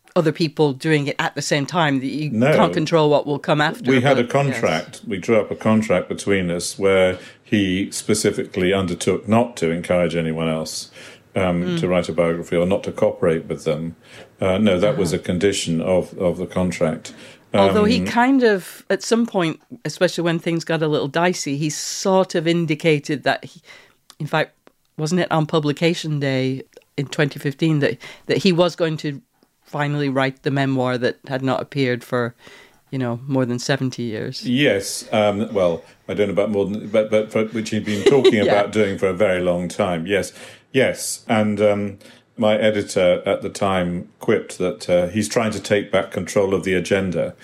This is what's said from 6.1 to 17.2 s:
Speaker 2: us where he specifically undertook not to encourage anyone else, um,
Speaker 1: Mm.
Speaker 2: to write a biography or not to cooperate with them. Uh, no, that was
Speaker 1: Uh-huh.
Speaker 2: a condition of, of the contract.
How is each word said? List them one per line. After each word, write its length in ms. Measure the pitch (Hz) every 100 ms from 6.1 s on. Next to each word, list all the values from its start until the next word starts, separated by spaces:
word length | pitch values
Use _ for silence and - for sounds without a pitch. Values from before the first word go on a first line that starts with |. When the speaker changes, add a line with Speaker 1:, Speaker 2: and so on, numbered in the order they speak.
| 85 98 98 90
Speaker 2:
us 280 | 87 - -
where 400 | 98 95 92 90 - -
he 480 | - 104 95 92 101
specifically 840 | - - 104 104 - - 98 90
undertook 520 | 98 90 85 - 90 104
not 280 | 110 - -
to 120 | 82
encourage 440 | 85 85 90 85 85
anyone 320 | 80 80 80
else, 420 | 80 80 - - - - - _ 101
um, 260 | 92 87
Speaker 1:
Mm. 180 | 90 85
Speaker 2:
to 80 | 90
write 200 | 90 85
a 40 |
biography 440 | 82 85 85 - 85
or 100 | 90
not 160 | 101
to 80 | 95
cooperate 540 | - 107 - 87 80 76
with 180 | 73
them. 300 | 80 76 82 - - - - -
Uh, 180 | 95 95
no, 200 | 104 90
that 180 | 104 -
was 140 | 87
Speaker 1:
Uh-huh. 60 | 87
Speaker 2:
a 40 |
condition 560 | - 90 101 95 85 80
of, 360 | 87 92 - -
of 180 | 90 85
the 100 | 87
contract. 680 | 92 90 - 82 80 - -